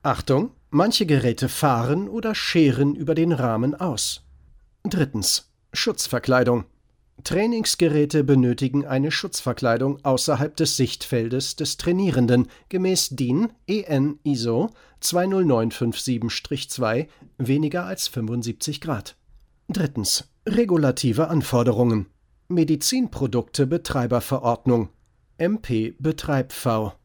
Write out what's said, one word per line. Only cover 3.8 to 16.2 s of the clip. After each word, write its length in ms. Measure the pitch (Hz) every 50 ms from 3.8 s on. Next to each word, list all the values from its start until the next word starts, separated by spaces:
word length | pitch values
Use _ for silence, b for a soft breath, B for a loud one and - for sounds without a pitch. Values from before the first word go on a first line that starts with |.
| 180 180 123 104 - - - - _ - - - _ _ - - _ _ _ _ _
Drittens, 680 | 190 - 180 143 - - 107 95 - - - - _ _ _ _ _ -
Schutzverkleidung. 920 | - - 233 202 - - - - 120 - - 127 127 123 123 123 120 95 _ _ _ _ _ _ _ _ _ _ - -
Trainingsgeräte 1000 | - 175 185 208 233 240 226 214 - - - 175 160 147 151 147 147 156 156 139
benötigen 640 | 131 143 135 123 123 120 - 143 127 127 143 139
eine 240 | - 131 131 139 156
Schutzverkleidung 920 | - - - 185 - - - 131 120 - 135 120 113 117 131 139 143 - -
außerhalb 520 | 143 131 123 - - 147 117 143 156 -
des 220 | - 160 135 -
Sichtfeldes 760 | - 131 117 - - - - - 120 113 117 123 131 135 - -
des 220 | - 156 143 -
Trainierenden, 680 | - - 170 175 185 202 185 131 127 123 120 123 123 127 B B B B B
gemäß 400 | - 185 185 185 185 180 - -
din 420 | 135 - 135 120 127 160 226 220 - _ _
E 140 | - 202 214
N 380 | 196 - 151 135 135 151 147 - _
iso 460 | 151 143 120 117 120 113 123 180 226 b b b b b b
zwei 260 | - - 170 175 180
null 180 | 196 190 190 185
neun 260 | 151 131 113 113 117
fünf 280 | - - 123 117 113 -
sieben 300 | - - 127 117